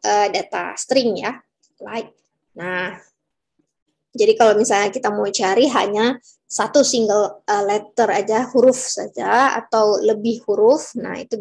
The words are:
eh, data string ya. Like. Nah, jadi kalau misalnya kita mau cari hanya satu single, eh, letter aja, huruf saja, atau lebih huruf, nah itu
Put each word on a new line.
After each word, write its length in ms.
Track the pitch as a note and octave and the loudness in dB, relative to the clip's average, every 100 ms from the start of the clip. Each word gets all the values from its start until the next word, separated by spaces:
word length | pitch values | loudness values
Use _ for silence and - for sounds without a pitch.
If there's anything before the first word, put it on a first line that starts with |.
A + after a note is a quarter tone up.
| G#3 | 0
eh, 240 | G#3 G3+ | 2 2
data 480 | F#3+ - F#3+ F3+ G3+ | -2 -6 -8 -8 -10
string 480 | - C4 A#3+ F3+ G3 | -2 0 0 -2 -6
ya. 80 | B3+ _ _ _ _ | -10 _ _ _ _
Like. 320 | G#3 A3+ - _ _ _ _ | -12 -12 -12 _ _ _ _
Nah, 400 | - F3 F3+ F#3 - _ _ _ _ _ _ _ _ _ _ _ | -12 -8 -6 -6 -10 _ _ _ _ _ _ _ _ _ _ _
jadi 240 | A#3+ G#3+ A3 | 0 2 6
kalau 160 | A3+ | 4
misalnya 400 | G#3 G#3+ G3+ G3+ | 4 2 0 0
kita 160 | - G#3+ | -2 -4
mau 160 | G#3 G3+ | -4 -4
cari 400 | - F#3+ G3 C#4 | -2 0 2 2
hanya 480 | A#3 G3 G#3 A#3 C4+ - _ _ | 2 -2 0 -2 -2 -12 _ _
satu 400 | - A3 D4 C4+ | -6 0 2 2
single, 560 | B3 G#3+ G#3 G3+ - | 2 2 2 0 -4
eh, 220 | - G3+ G3+ | -4 -2 0
letter 400 | G#3 - - G#3+ | -2 -4 -2 0
aja, 400 | F#3 G#3 A3 B3 | 0 0 -2 0
huruf 240 | C4 C4 B3 | 4 4 2
saja, 800 | - - G#3 - G3+ A3+ C4+ A3+ | -4 -8 -8 -6 0 2 2 -2
atau 400 | - A3 G#3+ G3+ | -2 0 2 2
lebih 480 | D#4 G#3+ A3+ A#3 - | 0 0 -2 -4 -4
huruf, 480 | G3+ A3 D4 - | 2 4 4 -2
nah 240 | A#3+ F#3 F3+ | -10 -10 -10
itu 160 | - G#3+ | -10 -8